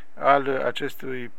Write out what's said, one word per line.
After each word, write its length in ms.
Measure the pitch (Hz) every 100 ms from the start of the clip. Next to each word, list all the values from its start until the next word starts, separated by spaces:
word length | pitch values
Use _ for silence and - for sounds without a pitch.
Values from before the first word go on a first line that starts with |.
| - -
al 440 | 131 139 135 135 135
acestui 640 | - 139 - 131 127 120